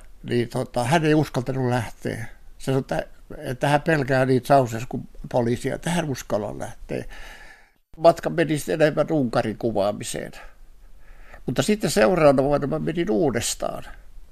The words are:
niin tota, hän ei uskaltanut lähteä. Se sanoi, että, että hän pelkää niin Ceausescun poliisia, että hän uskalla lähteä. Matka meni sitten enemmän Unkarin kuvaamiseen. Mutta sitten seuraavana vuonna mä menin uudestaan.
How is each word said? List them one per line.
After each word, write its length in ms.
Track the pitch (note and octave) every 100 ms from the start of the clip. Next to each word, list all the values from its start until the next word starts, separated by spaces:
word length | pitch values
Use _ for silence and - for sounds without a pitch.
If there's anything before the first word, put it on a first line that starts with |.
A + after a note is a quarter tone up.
| - -
niin 260 | - A#2+ A#2+
tota, 360 | B2+ B2 -
hän 200 | A#2+ E3+
ei 100 | D#3
uskaltanut 540 | D#3 C#3+ - B2 C3 B2+
lähteä. 580 | B2 A2 - A#2 G#2+ A#2 - - -
Se 60 |
sanoi, 160 | - C3+
että, 260 | C3 D#3+ - - - -
että 300 | D3 B2+ C#3+
hän 140 | C#3+
pelkää 420 | E3 D#3 C3 C3 C3
niin 160 | C3
Ceausescun 640 | - C#3 B2 A2+ B2 B2 - - C#3+
poliisia, 420 | C3 A#2 A#2+ C3+
että 160 | B2+ D#3+
hän 200 | F3 D#3
uskalla 480 | B2 - G#2 G#2 C3+
lähteä. 460 | A2 - - C2 - - - - - - _ _ _ -
Matka 340 | E3 E3 D#3+
meni 280 | D#3 D#3 D3+
sitten 240 | - E3+
enemmän 240 | D3+ D3 C#3+
Unkarin 480 | D#3 B2 B2 A2+ G#2+
kuvaamiseen. 760 | A#2 G#2 G2 G#2+ - - - - - - - - - - - - - - -
Mutta 160 | B2+
sitten 280 | - G#3+ F#3
seuraavana 520 | G3 A3 F3+ D3+ C3+
vuonna 240 | C3+ C#3 C#3
mä 120 | D#3
menin 320 | D#3 E3 E3+
uudestaan. 720 | G#3+ D#3 A#2 - - - - - - - - -